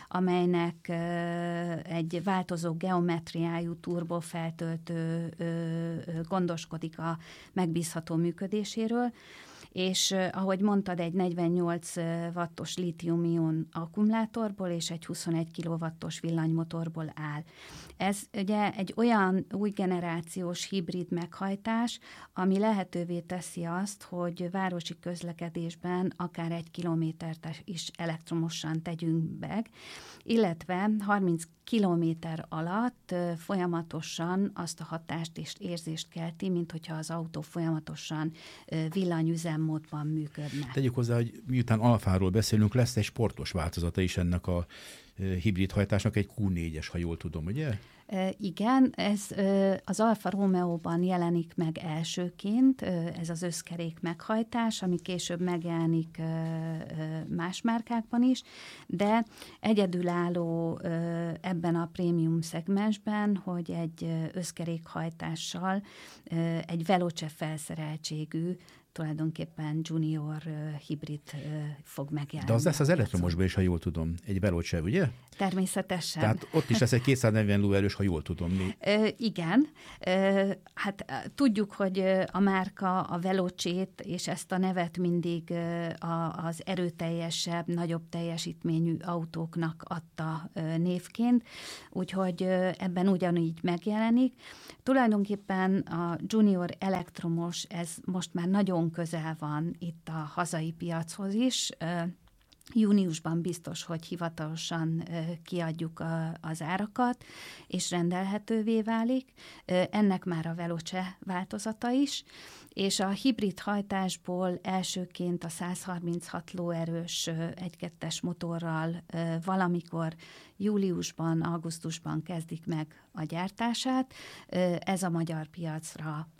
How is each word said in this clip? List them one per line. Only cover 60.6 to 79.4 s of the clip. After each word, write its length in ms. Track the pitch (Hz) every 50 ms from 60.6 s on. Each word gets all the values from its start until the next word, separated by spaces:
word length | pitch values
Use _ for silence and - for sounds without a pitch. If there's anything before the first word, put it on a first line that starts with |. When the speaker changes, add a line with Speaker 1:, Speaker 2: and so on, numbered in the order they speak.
| 165 165 170 - -
Speaker 1:
ö, 460 | 175 165 165 170 170 170 165 170 170 165 165
ebben 340 | - 185 185 165 165 170 170
a 140 | 170 170 165
prémium 500 | 170 - 180 175 170 170 160 165 165 165
szegmensben, 920 | 160 - - 165 165 196 196 196 208 220 208 208 - 220 214 208 208 208 202
hogy 360 | 185 - 185 180 175 170 170
egy, 320 | 175 170 165 165 165 - 170
ö, 200 | 165 165 160 160 156 - 185
összkerékhajtással, 1400 | 175 - - - 165 170 165 165 165 - - 165 160 165 165 165 165 165 160 160 - - - 175 180 185 190 202 202 - - - - - - - -
ö, 340 | - 170 165 165 165 165 165 160
egy 200 | 170 175 170 165
Veloce 420 | 180 196 180 175 175 160 - 160 151
felszereltségű, 1200 | - - 160 156 156 151 - - 160 160 156 151 156 156 156 - 156 151 156 151 - 160 165 175 180 180 - - - - _ _
tulajdonképpen 880 | - - 160 156 156 151 156 160 160 - 165 165 - - 156 151 151 160
junior, 600 | 160 160 160 165 156 156 156 156 147 151 156 156 151
ö, 320 | 165 151 151 151 156 147 143 - -
hibrid, 340 | 156 151 156 147 147 147 - - -
ö, 40 | 147 - 151 151 156 151 147 147 139 -
fog 280 | - - - 139 143
megjelenni 380 | 151 151 143 - - 151 92 87
Speaker 2:
De 60 | 113
az 80 | 117 151
lesz 160 | 170 147 -
az 0 |
Speaker 1:
a 40 | 147
piacon. 160 | 139 180 156
Speaker 2:
elektromosban 460 | 107 - - 90 87 90 82 85 92
is, 80 | 92 -
ha 80 | -
jól 180 | 92 90 87 82
tudom. 340 | - 90 82 82 80 82 85 87 -
Egy 140 | - 98 95
Veloce, 420 | 92 101 87 85 82 - - 85
ugye? 280 | 80 92 127 190 180 123 - - - - - -
Speaker 1:
Természetesen. 840 | 196 190 180 190 190 185 - 202 185 - 190 175 156 - - 165
Speaker 2:
Tehát 260 | - 107 113 - - - -
ott 160 | 160 143 -
is 80 | 123 113
lesz 140 | 127 113
egy 100 | 127 117
kétszáznegyven 580 | 123 139 135 127 - 113 107 110 107 101 101 101
lóerős, 340 | 101 101 98 98 98 98 -
ha 100 | - 98
jól 180 | 98 87 76
tudom. 300 | 73 - 87 80 87 85
Mi- 240 | 92 95 92 95 - -
Speaker 1:
Ö, 280 | - - 208 214 220 214 - -
igen. 500 | 240 220 165 185